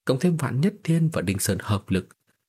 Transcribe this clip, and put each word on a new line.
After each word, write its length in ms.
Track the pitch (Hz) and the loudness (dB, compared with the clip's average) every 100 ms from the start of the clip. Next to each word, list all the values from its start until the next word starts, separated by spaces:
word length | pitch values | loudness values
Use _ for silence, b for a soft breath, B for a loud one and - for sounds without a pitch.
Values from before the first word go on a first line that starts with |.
| - | -4
cộng 140 | 135 | 0
thêm 180 | 180 160 | 0 0
Vạn 240 | 139 123 | -2 0
Nhất 120 | 185 - | 0 0
Thiên 260 | - 165 160 | 0 2 2
và 80 | - | 0
Đinh 180 | 90 95 | -2 -2
Sơn 180 | - 92 | -2 -2
hợp 280 | - 101 - | 0 -2 0
lực, 180 | 95 - _ _ _ | -2 -2 _ _ _